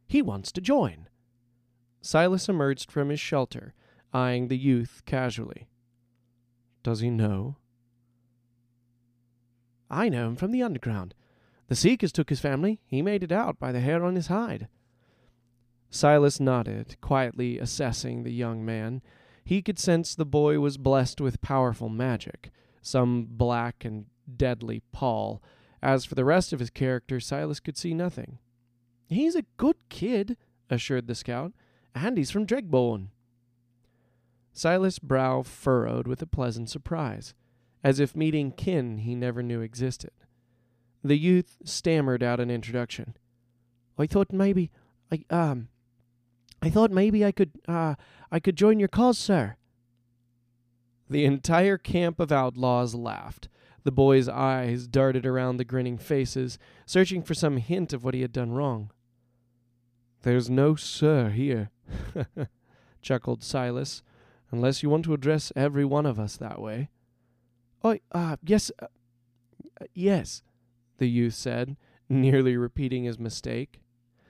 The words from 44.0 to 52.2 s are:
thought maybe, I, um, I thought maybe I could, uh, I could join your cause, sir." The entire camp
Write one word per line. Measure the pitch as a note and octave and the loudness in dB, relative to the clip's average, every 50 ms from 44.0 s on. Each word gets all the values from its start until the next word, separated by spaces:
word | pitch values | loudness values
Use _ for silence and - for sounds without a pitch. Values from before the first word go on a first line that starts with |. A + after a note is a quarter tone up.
| D3+ | -2
thought | D3+ - G3 G3 - G3 | 2 4 2 2 2 2
maybe, | F#3+ G3 G3 G3 F#3 F3 D#3 _ _ _ _ _ _ _ - | 2 2 4 4 2 0 -2 _ _ _ _ _ _ _ -6
I, | E3 D#3 - - | -6 -6 -4 -2
um, | E3 F3 E3 D3+ C3+ B2 A2+ - _ _ _ _ _ _ _ _ _ _ _ _ _ _ _ _ - - | 0 2 2 2 0 -2 -6 -12 _ _ _ _ _ _ _ _ _ _ _ _ _ _ _ _ -14 -4
I | - E3 | -2 2
thought | D#3+ G#3+ A3+ A3 | 4 6 6 6
maybe | F#3+ F#3 G3 A3 G#3 G#3+ G#3 | 6 4 4 4 4 4 4
I | G3+ F#3+ | 2 4
could, | - F#3+ D3 - - - | 2 2 0 0 -14 -8
uh, | - E3+ E3+ E3 D#3 C#3+ - - - - - - - | -4 -2 -2 0 -2 -2 -4 -8 -20 -20 -20 -16 -4
I | E3+ E3 | -4 0
could | - F#3+ F3 | 2 2 2
join | - G3 G#3+ A3 G#3+ | 6 6 6 6 6
your | G3 F3+ | 2 0
cause, | - G3 A#3+ B3+ A#3 - | 2 4 4 4 4 2
sir." | - - G3 E3 A#2 G2 - _ _ _ _ _ _ _ _ _ _ _ _ _ _ _ _ _ _ _ _ _ _ _ _ _ _ _ _ _ _ - | 2 2 2 2 2 0 -4 _ _ _ _ _ _ _ _ _ _ _ _ _ _ _ _ _ _ _ _ _ _ _ _ _ _ _ _ _ _ -4
The | C#3 D3 D3 | 0 2 4
entire | C#3 C#3 C3+ - - E3 E3+ F#3+ G3 G3 | 4 4 2 2 2 4 6 6 4 4
camp | F3+ _ - - F3 F3 E3+ D#3+ - | 0 _ -2 0 2 2 2 0 0